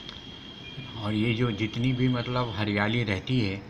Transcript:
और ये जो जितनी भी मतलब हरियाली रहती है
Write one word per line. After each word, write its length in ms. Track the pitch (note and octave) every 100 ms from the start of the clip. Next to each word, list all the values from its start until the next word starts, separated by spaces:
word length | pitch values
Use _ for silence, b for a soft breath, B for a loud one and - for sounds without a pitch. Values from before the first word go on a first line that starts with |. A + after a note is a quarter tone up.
| - - - - - - - - C3 A2+
और 100 | G#2
ये 200 | G#2+ A#2
जो 160 | A2+ B2
जितनी 400 | G2+ A2 A#2+ B2+
भी 160 | B2+ C3
मतलब 440 | B2 A#2 B2 A#2+ G2
हरियाली 460 | G#2 G2+ G#2 A#2+
रहती 360 | G#2+ F#2+ - B2+
है 200 | G2+ G2+ -